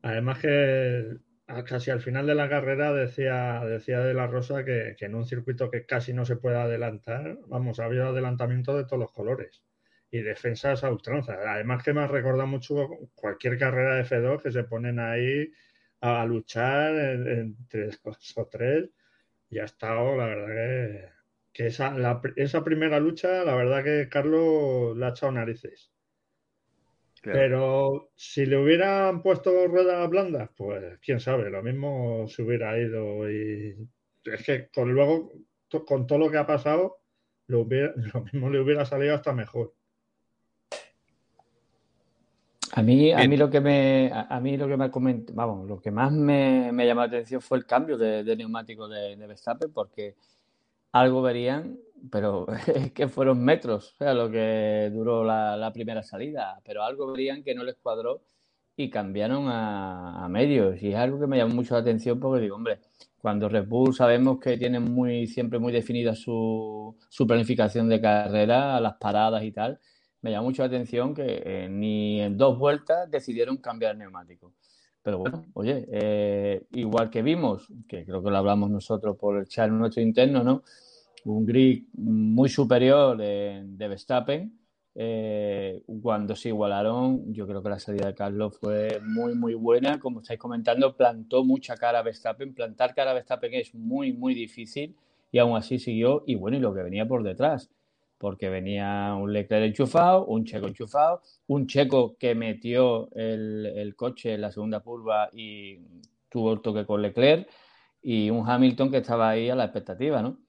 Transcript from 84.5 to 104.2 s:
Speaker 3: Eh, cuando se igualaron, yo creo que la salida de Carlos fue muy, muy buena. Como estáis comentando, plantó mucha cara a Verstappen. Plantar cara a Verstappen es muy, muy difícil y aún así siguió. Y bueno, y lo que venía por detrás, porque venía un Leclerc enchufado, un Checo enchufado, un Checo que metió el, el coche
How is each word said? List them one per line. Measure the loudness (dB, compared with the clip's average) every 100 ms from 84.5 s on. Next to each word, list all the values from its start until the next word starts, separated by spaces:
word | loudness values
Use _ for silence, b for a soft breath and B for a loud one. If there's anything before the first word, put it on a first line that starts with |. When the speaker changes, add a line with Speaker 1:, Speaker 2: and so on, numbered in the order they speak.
| -14 _ _ _ -8
Speaker 3:
Eh, | -4 -4 -4 -4 -2 -4 -6 -8 -12 -6
cuando | -2 -2 -2 -6
se | -4
igualaron, | -2 0 0 0 0 0 0 -4
yo | -8 -6
creo | -6
que | -6
la | -8
salida | -6 -4 -4
de | -4
Carlos | -6 -2 -4 -4
fue | -4 -2 -2 -4
muy, | -4 -2 -2 -2
muy | -2 -2
buena. | 2 4 4 0
Como | -4 -8
estáis | -10 -10
comentando, | -6 -2 0 4 4 6
plantó | 4 4 0 2
mucha | 4 2 0 -2
cara | 2 2
a |
Verstappen. | 0 -4 -6 -6 -10
Plantar | -6 -8 0 0 2
cara | 0
a | 0
Verstappen | -2 -4 -2 -4
es | -6 -8
muy, | -4 -2 -2
muy | -2 -2
difícil | -2 -4 -10 -12 -10 -10 -12 _ _ _
y | 4
aún | 4 2
así | -2 -6
siguió. | -4 0 2 2 0
Y | -4
bueno, | -2 -2
y |
lo | -2
que | -2
venía | -6 -4 -2
por | -2
detrás, | -4 0 0 0 -6 _ _ _ _ _
porque | -8 -6 -6
venía | -4 -4 -4 -4 -2 -2 -4
un | -2
Leclerc | -2 0 2 2
enchufado, | 2 2 4 6 6 2
un | -2 -4
Checo | -6 -8
enchufado, | -8 -4 2 2 2 b b _
un | -2 0
Checo | 2 4 4 2 0
que | -2 0
metió | -2 -6 -2 2 4 2 -4
el, | -6 -4 -4 -4 -6 -6
el | -6 -10 -6
coche | -8 -6